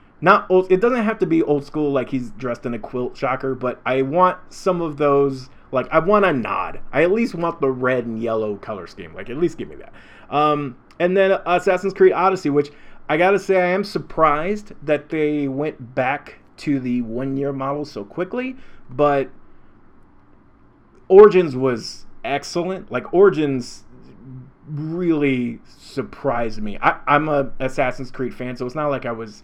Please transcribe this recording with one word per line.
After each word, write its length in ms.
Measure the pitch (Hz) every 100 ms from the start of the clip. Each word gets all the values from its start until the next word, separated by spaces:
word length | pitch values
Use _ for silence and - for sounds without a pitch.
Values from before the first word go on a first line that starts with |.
| _ -
not 300 | 147 196 -
old, 220 | 185 185
it 80 | 185
doesn't 240 | 240 247
have 160 | 214 214
to 60 | 170
be 180 | 165
old 200 | - 147
school, 280 | 139 156 147
like 180 | 135 123
he's 220 | 131 120
dressed 340 | 101 127 117 127
in 80 |
a 40 | 117
quilt 360 | - 123 - -
Shocker, 380 | 131 131 135
but 260 | 120 127 - 123
I 160 | 131
want 340 | 135 170 185 - -
some 300 | - 190 175
of 140 | 165 143
those, 520 | 147 139 139 131 131 - -
like, 160 | 131 123
I 80 | 160
want 240 | 170 208
a 80 | 190
nod. 480 | 135 104 98 85 - -
I 120 | 139
at 80 | 170
least 240 | 220 220 170
want 240 | 170 -
the 100 | 139
red 340 | 127 127 127
and 160 | 117 113
yellow 360 | 117 110 107 98
color 320 | 113 101 87
scheme. 260 | - 85
Like, 160 | 85 104
at 60 | 135
least 220 | 170 -
give 100 | -
me 80 | 73
that. 160 | - - - - -
Um, 420 | 139 151 147 139 - _ -
and 180 | 180 190
then 220 | 190 190 -
Assassin's 480 | 175 196 180 190
Creed 180 | 185 185
Odyssey, 380 | 135 190 - 147
which 200 | 147 143 - - - -
I 80 | 156
gotta 220 | 185 196
say, 240 | 190 185
I 60 | 180
am 160 | 190
surprised 880 | 202 165 - - 156 147 175 208 - -
that 280 | 147 147 -
they 360 | 160 151 147 139
went 480 | 135 151 - 120
back 460 | 131 127 143 - - - -
to 220 | 156 139
the 220 | 127 123
one-year 500 | 113 117 135 135 139
model 320 | 135 135 147
so 180 | 143 107
quickly, 540 | 101 - 180 247 254 262 - - -
but 400 | 127 147 139 131 - - - - - - - - - - - _ _ - _ _ - -
Origins 460 | 185 208 180 165
was 520 | 127 131 113 92 - - -
excellent. 640 | 120 139 - 175 175 190 -
Like, 240 | 123 -
Origins 720 | 170 196 151 143 131 117 - - - - - 127 127 127 - -
really 960 | 147 156 170 175 151 143 127 120 113
surprised 960 | - - - 135 104 - 139 120 113 107
me. 160 | 107 101
I, 160 | 151 151 -
I'm 220 | 147 156
a 240 | 143 127 -
Assassin's 500 | 131 151 127 120 127
Creed 240 | - 123
fan, 220 | - 127 120
so 100 | 123
it's 80 |
not 140 | 156 147
like 160 | 131 123
I 60 |
was 300 | 113 110 104